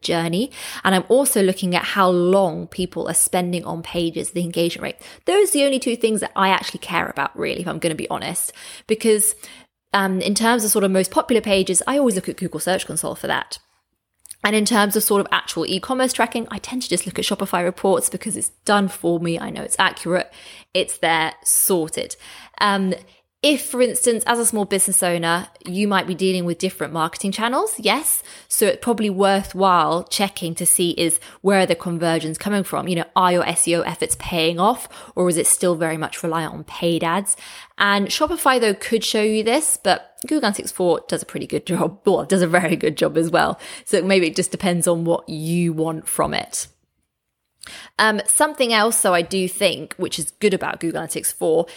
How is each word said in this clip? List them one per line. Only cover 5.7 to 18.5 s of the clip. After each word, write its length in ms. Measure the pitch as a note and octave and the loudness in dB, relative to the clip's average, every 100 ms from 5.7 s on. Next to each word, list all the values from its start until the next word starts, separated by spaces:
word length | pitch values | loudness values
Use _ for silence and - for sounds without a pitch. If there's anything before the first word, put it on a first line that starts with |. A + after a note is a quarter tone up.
| C4 | 2
two 160 | B3 A#3 | 0 0
things 240 | A3+ G#3+ | 0 0
that 140 | - - | -2 2
I 140 | F#3+ | 4
actually 320 | F#3 - - | 4 0 -10
care 260 | - E3+ F3 | -4 -2 -2
about, 280 | - C#3 - | -4 -4 -4
really, 260 | D3 C3 | -4 -4
if 60 | F3 | -6
I'm 120 | D#3 | -4
gonna 160 | E3+ D#3 | -4 -4
be 140 | - | -6
honest, 420 | - D3 F3 - - - - - | -6 -6 -6 -8 -10 -18 -14 -4
because 480 | A3 A3+ G#3 - - - - - _ _ | 0 2 2 2 -4 -12 -20 -20 _ _
um, 280 | G3+ G3 F#3 | 0 0 0
in 140 | - G3+ | 0 2
terms 280 | A3+ A#3+ | 2 2
of 80 | G#3+ | 2
sort 140 | G#3+ G3 | 2 2
of 60 | |
most 200 | F#3+ F#3 | 2 2
popular 300 | - - A3+ | 0 2 0
pages, 420 | G#3+ G3 F#3+ F3+ - | 2 2 2 0 0
I 120 | C#4 | 2
always 180 | C4 F#3 | 2 0
look 140 | F3+ | -4
at 80 | - | -6
Google 240 | F3+ D#3 | -6 -4
Search 240 | - F#3+ - | -2 -2 -4
Console 280 | D#3+ - | -6 -6
for 140 | - C#3+ | -6 -4
that. 320 | C3+ - - _ _ _ _ _ _ - - | -4 -4 -14 _ _ _ _ _ _ -20 -4
And 140 | G#3 G#3+ | 0 2
in 80 | |
terms 320 | G#3 A#3 G3+ G#3+ | 4 4 4 2
of 80 | |
sort 160 | - G3+ | 2 2
of 80 | F#3+ | 2
actual 320 | F3+ - E3+ D#3 | 0 -2 -4 -2
e-commerce 480 | F#3 - B3+ B3+ | -4 -2 0 0
tracking, 340 | - A#3 A#3 A3+ | 0 -2 -2 -6
I 100 | G#3 | -10
tend 240 | - B3+ | -8 -8
to 60 | - | -4
just 160 | F3 - | -4 -4
look 140 | - | -6
at 60 | - | -4
Shopify 360 | G3+ F#3+ F3+ | -4 -2 -2
reports 480 | F3 F3+ G3 E3+ - | -2 0 2 2 0
because 280 | F#3 A3 C#3 | -4 -6 -6
it's 140 | - | -8